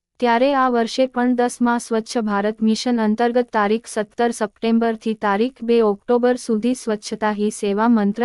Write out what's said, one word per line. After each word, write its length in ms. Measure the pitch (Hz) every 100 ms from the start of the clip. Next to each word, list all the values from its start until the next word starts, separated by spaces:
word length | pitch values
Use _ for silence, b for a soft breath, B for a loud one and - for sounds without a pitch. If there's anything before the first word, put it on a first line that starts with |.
| _ -
ત્યારે 280 | 240 233 269
આ 120 | 277 262
વર્ષે 340 | 240 233 - 262
પણ 240 | 247 247
દસમા 440 | 240 240 - 240 240
સ્વચ્છ 420 | - 226 226 247
ભારત 380 | 214 202 208 220
મિશન 380 | 220 220 254 233
અંતર્ગત 480 | 214 214 240 240 240
તારીખ 380 | 220 202 226 -
સત્તર 420 | 226 208 - 233
સપ્ટેમ્બરથી 840 | 233 214 _ 226 233 233 220 220 214
તારીખ 460 | 208 196 254 -
બે 160 | 233 233
ઓક્ટોબર 540 | 214 202 - 240 247 254
સુધી 400 | - 214 233 254
સ્વચ્છતા 520 | - 214 - 214 214
હી 160 | 208 208
સેવા 380 | - 202 202 233
મંત્ર 340 | 226 202 214